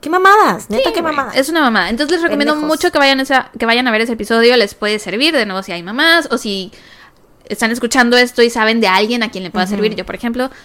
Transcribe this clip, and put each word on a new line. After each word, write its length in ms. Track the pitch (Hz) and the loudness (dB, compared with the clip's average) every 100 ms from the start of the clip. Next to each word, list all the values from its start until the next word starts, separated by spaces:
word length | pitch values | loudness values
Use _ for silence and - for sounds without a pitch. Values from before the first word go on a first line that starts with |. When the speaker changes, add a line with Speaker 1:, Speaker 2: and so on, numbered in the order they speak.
Speaker 1:
qué 80 | - | -2
mamadas, 580 | 359 381 415 349 175 - | 2 4 4 4 0 -4
neta, 220 | 427 523 | -2 0
Speaker 2:
Sí, 40 | |
Speaker 1:
qué 60 | 453 | -2
Speaker 2:
güey, 140 | 330 294 | -4 -4
Speaker 1:
mamadas. 180 | 254 - | -4 -2
Speaker 2:
es 100 | 269 | -2
una 140 | 330 | 2
mamada. 260 | 277 220 175 | 2 2 -2
Entonces 240 | 226 277 339 | -2 -2 0
les 40 | |
recomiendo 300 | 339 311 285 | 0 0 0
Speaker 1:
Pendejos. 160 | 302 302 311 | -2 -2 0
Speaker 2:
mucho 160 | 359 | 0
que 60 | 320 | 2
vayan 200 | 277 269 | 2 2
esa, 300 | 269 269 - 220 | 2 0 -2 -6
que 60 | |
vayan 240 | 233 233 254 | 0 0 2
a 40 | |
ver 100 | 214 | 0
ese 100 | 226 | -2
episodio, 420 | 226 208 226 233 247 | -4 -2 4 4 4
les 160 | 202 | 0
puede 240 | - 208 214 | -2 -4 -4
servir, 360 | 202 196 302 | -4 -2 0
de 120 | 320 208 | 0 -2
nuevo 160 | 190 | -6
si 100 | 196 | -8
hay 100 | 175 | -10
mamás 460 | 175 226 320 339 - | -8 -2 2 2 0
o 60 | 247 | -4
si 340 | 226 196 185 - - - - _ _ _ - | -4 -6 -8 -16 -20 -20 -20 _ _ _ -12
están 240 | - 220 | -4 -4
escuchando 460 | 240 240 269 240 247 | -2 -2 0 4 4
esto 240 | 247 - | 2 4
y 60 | 233 | 2
saben 300 | 233 220 226 | 4 0 2
de 60 | 208 | 2
alguien 360 | 185 208 240 | 2 2 -2
a 80 | 220 | -4
quien 120 | 190 | -6
le 60 | 180 | -8
pueda 140 | 185 | -4
Speaker 1:
Ujú. 100 | 185 | -2
Speaker 2:
servir. 200 | 208 214 | -2 -2
Yo, 120 | 220 - | -4 -10
por 80 | |
ejemplo, 340 | 226 240 233 254 - | -8 -6 -4 -6 -6